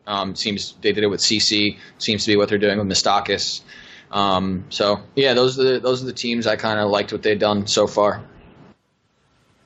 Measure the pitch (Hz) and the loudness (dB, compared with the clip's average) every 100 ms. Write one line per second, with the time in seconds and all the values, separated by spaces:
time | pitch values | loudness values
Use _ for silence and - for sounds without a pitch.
0 | - 101 95 98 113 101 - - 107 104 | -6 -4 -4 -4 -4 -4 -8 -4 -2 2
1 | 104 92 - 110 - 104 104 101 - - | 0 0 0 2 2 2 0 -2 -18 -10
2 | - 107 - 104 101 104 101 101 101 92 | -4 -2 2 2 4 2 2 0 0 0
3 | - 101 101 98 - - - - - - | 2 0 0 -4 -4 -8 -14 -20 -20 -20
4 | - 101 101 92 95 92 - - 104 101 | -8 0 2 2 0 -4 -6 0 0 0
5 | - - 135 120 127 131 131 123 120 127 | -2 0 2 4 2 2 0 2 0 -2
6 | 127 - 120 117 113 107 113 107 104 104 | -4 -8 -4 -2 0 -2 -2 0 0 0
7 | 104 104 107 104 104 104 101 - 104 - | -2 -4 -2 0 2 0 0 0 0 2
8 | 104 95 - - - - - _ _ _ | 2 0 -10 -20 -20 -20 -20 _ _ _
9 | _ _ _ _ _ _ | _ _ _ _ _ _